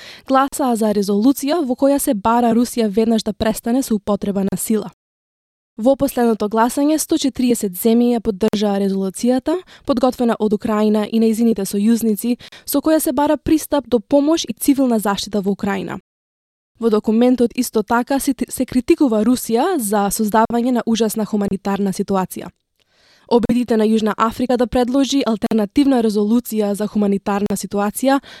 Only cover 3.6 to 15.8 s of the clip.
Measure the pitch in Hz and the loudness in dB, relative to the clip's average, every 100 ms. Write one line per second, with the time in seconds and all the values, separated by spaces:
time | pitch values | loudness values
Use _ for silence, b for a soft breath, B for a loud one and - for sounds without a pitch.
3.6 | 226 247 262 214 - 202 202 196 196 180 | -2 -2 0 -2 -2 -4 -2 -2 -2 -4
4.6 | - 214 - - _ _ _ _ _ _ | -2 -2 -4 -14 _ _ _ _ _ _
5.6 | _ - 226 269 277 - 233 214 208 220 | _ -2 0 2 0 0 0 0 -2 0
6.6 | 240 285 285 311 - 320 277 - 247 233 | 0 0 0 0 0 -2 -2 0 0 0
7.6 | 202 180 226 226 240 240 226 190 220 208 | -2 -2 2 4 2 0 -2 -2 -2 0
8.6 | 208 196 196 196 190 - 240 254 - 349 | -2 0 -2 -2 -4 -2 0 0 0 -4
9.6 | - B - 277 254 - 240 214 214 208 | -6 B -4 0 0 2 0 0 0 -2
10.6 | 226 214 214 214 208 226 226 220 233 214 | -2 0 2 2 0 0 2 2 0 0
11.6 | 196 202 208 226 226 202 233 240 B B | -2 0 2 2 0 -2 -2 -4 B B
12.6 | B 285 320 320 330 262 294 302 - 311 | B -2 2 2 2 0 0 0 0 0
13.6 | - 294 - 240 - 285 285 330 - - | 0 -4 0 -2 2 2 4 0 -2 -4
14.6 | - 262 262 226 202 196 - 208 190 190 | 0 2 2 0 0 -4 -4 -4 -2 -2
15.6 | 196 196 | -4 -4